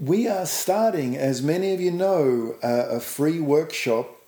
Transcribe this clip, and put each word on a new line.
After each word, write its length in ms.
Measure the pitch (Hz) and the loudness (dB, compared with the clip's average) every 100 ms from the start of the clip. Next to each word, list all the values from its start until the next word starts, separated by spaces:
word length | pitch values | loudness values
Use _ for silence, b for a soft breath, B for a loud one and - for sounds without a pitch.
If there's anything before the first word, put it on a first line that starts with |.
We 260 | 139 196 233 | 0 2 2
are 200 | 190 175 | -2 -4
starting, 680 | - - 202 226 185 127 131 | -4 0 2 2 2 -2 0
as 260 | 135 123 | 0 0
many 300 | 139 175 196 | 0 0 0
of 60 | 190 | 0
you 100 | 180 | 0
know, 680 | 175 190 180 139 120 113 - | 0 2 2 4 2 -2 -4
uh, 240 | 123 120 123 | -2 0 0
a 100 | - | -4
free 400 | - - 151 165 | -6 -2 0 0
workshop 760 | 147 147 160 - 135 113 120 - | 2 2 0 -4 -2 0 -2 -12